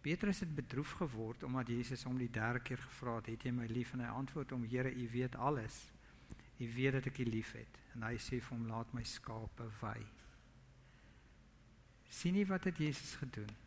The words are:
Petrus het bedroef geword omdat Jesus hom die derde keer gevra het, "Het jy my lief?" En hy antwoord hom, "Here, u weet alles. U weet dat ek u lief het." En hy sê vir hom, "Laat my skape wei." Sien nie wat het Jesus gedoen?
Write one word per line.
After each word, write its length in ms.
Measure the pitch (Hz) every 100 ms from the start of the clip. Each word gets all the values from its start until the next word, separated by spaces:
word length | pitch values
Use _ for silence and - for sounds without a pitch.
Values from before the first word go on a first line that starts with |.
Petrus 400 | - 175 202 190
het 140 | 170
bedroef 360 | 151 117 127 151
geword 520 | - 170 113 110 120
omdat 260 | 131 127 117
Jesus 340 | 120 120 131
hom 160 | 135 127
die 120 | 120
derde 300 | 117 110 120
keer 180 | 123 123
gevra 380 | - - 123 117
het, 100 | 110
"Het 160 | 113
jy 80 | 131
my 160 | 123 113
lief?" 260 | 113 120
En 80 | 127
hy 60 | 120
antwoord 440 | 113 135 160 131
hom, 140 | 131
"Here, 300 | 113 123 131
u 160 | 127 120
weet 260 | 120 127 123
alles. 560 | 127 147 113 - - - - - - - - -
U 140 | 117
weet 180 | 117 131
dat 140 | 135 131
ek 120 | -
u 60 |
lief 280 | 120 113 110
het." 260 | 117 113 - -
En 80 | 120
hy 140 | 113 117
sê 240 | - 123
vir 100 | 120
hom, 160 | 120 113
"Laat 260 | 113 117
my 100 | 123
skape 680 | 110 - - 113 110 - 117 107
wei." 260 | 113 110 107 - - - - - - - - - - - - - - - - - - - -
Sien 260 | - 170
nie 120 | 190 196
wat 180 | 185
het 120 | 190 165
Jesus 360 | 151 139 -
gedoen? 420 | - 131 110 104 104